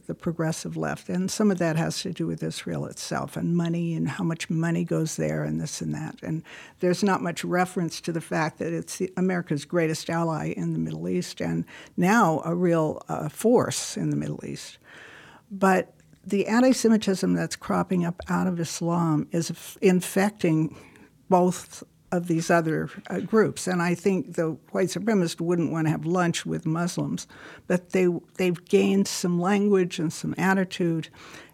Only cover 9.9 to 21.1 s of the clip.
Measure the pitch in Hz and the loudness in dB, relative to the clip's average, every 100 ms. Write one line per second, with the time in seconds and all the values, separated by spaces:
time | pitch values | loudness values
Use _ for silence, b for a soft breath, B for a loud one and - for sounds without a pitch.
9.9 | 156 - 165 165 156 156 - 170 160 160 | 0 -2 -2 0 -2 -4 -4 -4 -2 -4
10.9 | 156 170 185 175 - - - 165 B B | -4 -2 -2 -4 -6 -4 -4 -4 B B
11.9 | B 180 226 185 156 - 175 180 165 156 | B 4 6 4 2 -2 0 2 2 2
12.9 | - - 156 151 - 220 240 - - - | -2 -6 -6 -6 -2 4 4 4 -2 -6
13.9 | - 156 147 151 - - 143 - - B | -4 -2 -2 -4 -6 -8 -10 -12 -18 B
14.9 | B B B B B B 196 190 185 175 | B B B B B B 0 4 4 0
15.9 | - _ _ - 202 - 220 254 254 226 | -8 _ _ -2 0 2 4 6 6 6
16.9 | 220 208 185 180 175 165 - - 190 175 | 4 4 0 2 2 0 -6 -2 0 2
17.9 | 185 170 170 - 180 180 170 165 - 170 | 0 0 -2 -2 0 0 -2 -4 -4 -2
18.9 | 170 165 151 - 170 165 165 - - 196 | 2 2 2 0 -2 -2 -6 -12 0 4
19.9 | 185 - - 196 - 175 156 160 - B | 4 2 2 0 2 2 2 2 -4 B
20.9 | B B | B B